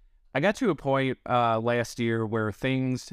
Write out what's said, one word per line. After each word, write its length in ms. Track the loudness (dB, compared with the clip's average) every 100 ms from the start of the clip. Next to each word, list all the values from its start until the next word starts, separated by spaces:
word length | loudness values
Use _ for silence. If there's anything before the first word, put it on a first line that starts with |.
| -20 _ _ 0
I 40 |
got 160 | 0 2
to 120 | 0
a 60 | 0
point, 420 | 0 0 0 -2 -2
uh, 320 | 2 2 2
last 400 | 2 0 0 -2
year 260 | 0 0 0
where 260 | 0 -2
things, 540 | -2 -2 0 0 -4 -6